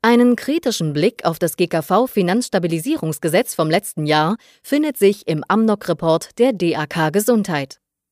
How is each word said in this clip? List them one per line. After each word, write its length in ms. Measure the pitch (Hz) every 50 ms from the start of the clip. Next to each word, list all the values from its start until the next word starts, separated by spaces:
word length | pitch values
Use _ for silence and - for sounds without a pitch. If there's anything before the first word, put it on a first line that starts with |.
Einen 340 | - 226 240 240 247 247 240
kritischen 560 | - - - 294 349 - 254 214 - 175 156
Blick 320 | 143 147 156 226 - - -
auf 140 | 170 165 -
das 180 | 180 160 -
G 100 | - 180
K 140 | 170 - 160
V 260 | 151 - 185 202 254
Finanzstabilisierungsgesetz 1500 | 254 - 214 185 175 185 240 247 - - 190 170 170 170 160 156 262 320 311 - 160 151 - - 165 151 185 262 - -
vom 160 | - 160 156
letzten 340 | 160 196 - - - - 151
Jahr 320 | 151 151 156 156 165 214 - _ _ _ _
findet 360 | _ - 277 294 302 302 - -
sich 280 | 202 196 202 - -
im 180 | - 160 151 - _
Amnok-Report 880 | 185 214 226 220 208 208 - - 170 - - 165 160 165 - - - -
der 140 | 233 269
D 240 | 247 170 180 170 156
A 100 | 156 151
K 220 | 147 - 170 156 156
Gesundheit. 720 | 151 202 208 - 240 220 196 - 170 143 139 - - _ _ _ _ _ _ _